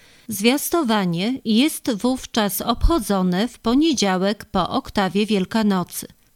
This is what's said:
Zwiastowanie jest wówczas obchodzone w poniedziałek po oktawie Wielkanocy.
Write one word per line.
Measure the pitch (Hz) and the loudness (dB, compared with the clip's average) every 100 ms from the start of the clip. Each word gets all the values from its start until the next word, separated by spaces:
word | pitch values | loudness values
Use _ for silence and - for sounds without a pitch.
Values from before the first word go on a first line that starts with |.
| - - - | -20 -20 -10
Zwiastowanie | 196 226 285 - 339 254 214 185 170 208 262 - | 0 2 2 0 -2 2 0 0 -2 -2 -4 0
jest | 214 302 - - | 2 2 -2 -4
wówczas | 208 240 254 - 233 208 - | -2 -2 -2 -4 -2 -2 -2
obchodzone | - 240 - 339 202 196 185 175 240 | -4 0 2 2 0 0 2 0 -2
w | - | -4
poniedziałek | 226 254 320 254 202 185 196 214 - | 0 2 2 2 0 0 0 -2 -4
po | 196 170 | -2 -2
oktawie | 262 - - 190 196 208 | -4 -4 -2 0 0 0
Wielkanocy. | 208 180 226 214 190 170 - - - _ | 0 0 0 2 0 -2 -8 -14 -18 _